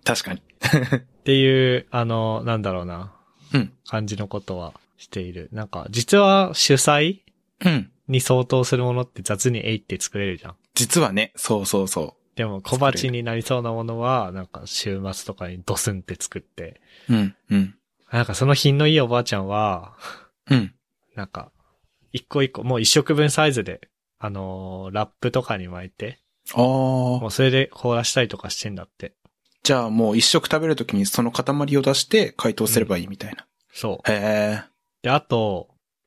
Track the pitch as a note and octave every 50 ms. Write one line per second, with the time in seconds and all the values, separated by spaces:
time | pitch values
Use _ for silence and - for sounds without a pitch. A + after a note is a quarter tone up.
0 | _ B2 A#2 - - - F#2 - - _ _ _ - - - C#3+ B2 - C3+ B2
1 | - _ _ _ - C#3 C3+ C3+ C3+ C3+ C3+ C3 C3 B2+ B2+ B2+ - - - B2
2 | A#2 A#2 A2+ A2+ A2+ A2+ A2 A2 A#2 A#2 A#2 A2 G2+ G2 F#2 F2+ F2 F2+ F2 F2
3 | F#2+ G2 - _ _ _ _ _ - - - C3+ G#2+ - - _ _ - - A2
4 | G#2 G#2 G#2+ G2 G#2 F#2+ - G2+ - - F#2 F2+ E2+ D#2+ - - _ _ _ -
5 | - - - G2 F2+ F2+ F2 F2 D#2 - G#2+ G#2+ G#2+ - - F2 - - G#2+ A#2
6 | A#2 - G3 G3+ G3+ G3 G3 G3 F#3+ - - - - - C#3 C3 - D#3 D3 D3
7 | D3+ E3+ G3 - _ _ _ _ _ _ _ - - F3+ D#3 A#2+ G2 - _ _
8 | _ - C3 B2+ - - C3 B2+ B2 - C#3 B2+ B2 - C3+ B2 B2 B2 B2 B2
9 | B2 - _ - F#2+ - G#2 G2 - B2+ A#2+ G#2+ - A2 A2 G#2 - - F#2+ F2+
10 | - - - G2+ G2+ G2 F2+ E2 - E2 F#2 - _ _ _ - A#2+ A2 - F3
11 | D3+ G#2 F#2+ G#2 A2 - _ - - - A2+ G#2 F#2+ - - G2 F#2+ F#2 - F2
12 | D#2 C#2 - _ _ _ _ A2+ A#2 A2 G2+ G2 - - C3 B2+ C#3 C3+ B2+ -
13 | - B2+ B2 A#2+ A#2 A#2 A2+ A#2 A2+ - C3 B2 A#2+ A#2 A2+ A2+ A2+ A#2 A#2 A#2
14 | A#2 B2+ C3 B2 G#2 F2+ F#2 F#2+ F#2 - - - - - - - - G#2+ G2 F#2+
15 | F#2+ F#2+ F#2+ - - - F#2+ - F#2 F2 F2+ F2+ F2 - G2 - - G#2+ G2 F#2
16 | - - F#2 - - - - - - _ _ - E2+ D#2+ - _ _ _ - -
17 | - - A#2+ A2 G2+ G2 - _ _ - G#2 G2 F#2+ G2 - _ _ _ _ _
18 | _ _ A#2+ A#2 A#2+ - G2+ - B2+ C#3 C#3 C3+ - C#3+ C#3 C#3+ D3+ D3+ D#3+ D3+
19 | B2+ A#2 A#2+ A#2+ A#2 - G#2+ G2 F#2+ G2 G2+ G#2+ G#2+ G2+ F#2 E2+ F2 - - -
20 | - - - - - _ _ _ _ - C#3 B2 G2+ F#2 - _ _ _ _ _
21 | _ _ _ G#2+ G2 - - - - - _ _ _ _ _ _ _ _ _ _
22 | _ _ - B2+ - - - C#3+ C3+ C3 - - A2 B2+ B2+ A2+ A2 - - D3+
23 | C#3 - D#3 D3 D3+ D3 - D#3 D#3 D3+ C3 A#2 F#2+ F2+ E2+ - - _ _ _
24 | _ _ _ _ - G#2 G2 G2 F#2+ F#2+ F#2 F#2 F#2+ F#2 F#2 F#2+ F#2+ F#2+ G2 G#2
25 | G#2+ - _ _ - B2 - C3 B2 - A2 F#2+ F#2 F2+ F2+ F2+ F#2 F#2 - -
26 | G#2 A2 B2+ - _ _ _ _ _ - - A#2 B2 B2+ C3 C3 C3 C3 C3 B2+
27 | B2+ B2 B2 B2 A#2 A2 - - C3+ C3 C3 C3+ C3+ - - - - A#2+ A#2 A#2
28 | A#2 - - C3+ A#2+ G#2 - - - G2 - - - G#2+ G2+ F2+ F2 - _ -
29 | G2 - - _ _ _ _ _ _ _ _ _ - - C#3 B2+ A#2 A2 G#2+ A2+
30 | A2+ G#2+ G#2+ A#2 - - - D#3 - - - D#3 D#3+ D#3+ D3+ - A#2 - G#2+ G2+
31 | G2 G2 - - A#2 A#2 - - B2+ C#3 C#3+ D3 C#3+ C#3+ C#3+ C#3 C3 C#3+ C3+ -
32 | - - - A3 F3 - - - - A#2 - - A2 G#2+ A2+ A#2 A2 F#2 F#2+ F2+
33 | F2+ F#2+ G2 - G2+ G#2 - - - _ _ _ _ _ - - - G#2+ F#2 F#2+
34 | - G#2 G#2+ G2+ G2+ G#2+ G#2+ G#2+ G#2 G#2+ G#2+ A2 - - _ _ _ _ _ _
35 | - B2+ C3+ D3 - - B2 A#2 A2 G#2 F#2+ E2+ - - _ _ _ _ _ _
36 | _